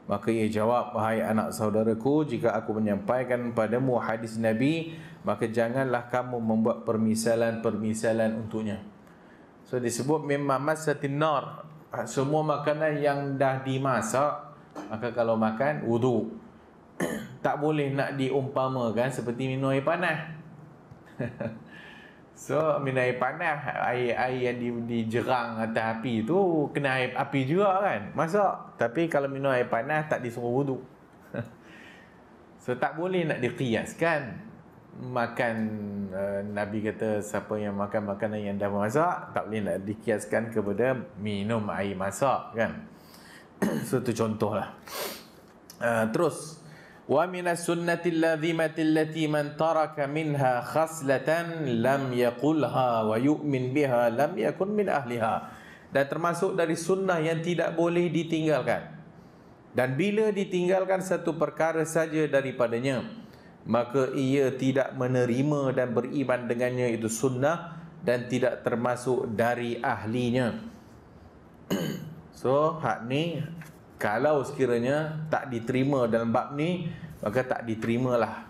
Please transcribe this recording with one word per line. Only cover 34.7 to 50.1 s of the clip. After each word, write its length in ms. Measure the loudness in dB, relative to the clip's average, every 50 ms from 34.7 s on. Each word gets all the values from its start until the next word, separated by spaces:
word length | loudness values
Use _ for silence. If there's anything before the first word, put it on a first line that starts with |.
| -20 -20 -20 -20 -16 -12
makan, 560 | -10 -4 -2 0 0 0 0 0 0 0 2 0 -2 -2 -2 -4 -6 -6 -6 -6 -6 -6 -4
uh, 260 | -4 -4 -2 -2 -4 -4
Nabi 320 | -4 -4 -4 -4 -2 -2 -2
kata 400 | -2 -2 -2 -2 -2 0 0 -2
siapa 400 | -2 -2 -4 -6 -4 -2 -4 -4
yang 160 | -2 -4 -2
makan 400 | -2 -4 -2 -2 -4 -2 -2 -4
makanan 240 | -2 -4 -4 -4 -4
yang 160 | -4 -4 -2
dah 160 | -2 -2 -2
masak, 640 | 0 0 0 2 2 2 2 2 0 -4 -8 -4 -4
tak 160 | -4 -4 -2
boleh 100 | -4 -2 0
nak 160 | 0 -2 -2 -2
dikiaskan 640 | -6 -8 -4 0 0 0 0 0 0 0 0 0
kepada 480 | 0 -2 -2 -2 0 0 2 2 2 2 -2 -4 -10 -12 -8
minum 480 | -6 -4 -2 -2 -2 0 0 0 0 -2
air 240 | -4 -4 -4 -4 -4
masak 600 | -2 -4 -4 -2 0 2 2 2 0 -2 -6 -2
kan. 160 | -2 0 0 -2 -8 -12 -14 -18 -20 -20 -20 -20 -20 -20 -20 -20 -20 -20 -20 -4 -2
<clears throat> 280 | -2 -2 0 -2 -2
So, 120 | 0 -2 0
tu 160 | 0 0 0
contohlah. 600 | 0 0 0 0 0 0 0 0 -2 -4 -6 -10 -18 -16 -12 -8 -8 -8 -8 -8 -12 -16 -20 -20 -20 -20 -20 -20 -20 -20 -20 -12 -4
Uh, 280 | -2 0 2 2 2 2 2
terus, 480 | 2 2 2 0 -2 -12 -14 -16 -18 -20 -20 -20 -20 -20 -20 -20 -20 -2
"Wa 240 | 2 2 4 4
minas 400 | 2 -2 -2 -2 0 -2 0 0
sunnati 480 | 0 0 0 2 0 0 2 0 0 2
allazimati 640 | 4 4 4 2 2 0 0 2 2 0 0 0 2
allati 480 | 2 4 4 4 2 2 0 -2 0
man 320 | 2 2 0 0 -2 -2 0
taraka 480 | 0 2 2 2 0 0 0 -4 -4
minha 560 | -2